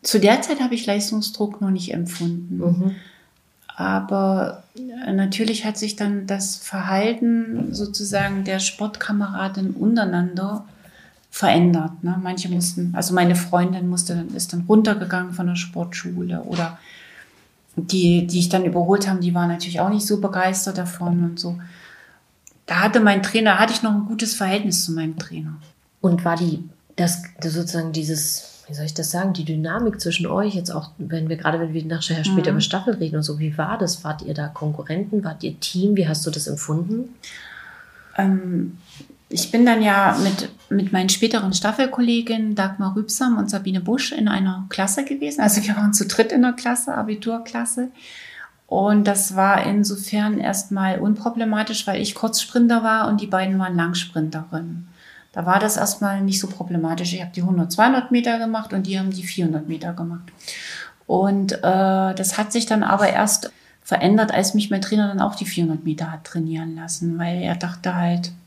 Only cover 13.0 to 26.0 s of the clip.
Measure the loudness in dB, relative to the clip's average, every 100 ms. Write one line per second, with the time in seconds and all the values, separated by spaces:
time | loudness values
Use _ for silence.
13 | 0 4 4 4 2 2 2 0 -2 -2
14 | -2 -4 -4 -6 -6 -4 4 6 6 2
15 | -2 -4 -4 -4 -2 -2 -4 -6 -8 -8
16 | -8 -6 -4 -6 -4 -4 -4 -6 -20 -20
17 | -20 -20 -20 _ _ _ _ -8 -2 4
18 | 6 6 2 0 2 2 2 2 4 4
19 | 2 0 0 2 0 -2 -6 -2 0 0
20 | 0 0 0 0 0 0 -4 -4 -6 -4
21 | 0 2 0 -2 -6 -8 -10 -20 -20 -20
22 | -20 _ _ _ _ _ -4 2 4 6
23 | 6 4 2 2 4 6 4 2 0 0
24 | 0 -2 -2 -2 0 0 0 -2 -2 -2
25 | -2 -4 -10 -8 -10 -10 -16 _ _ _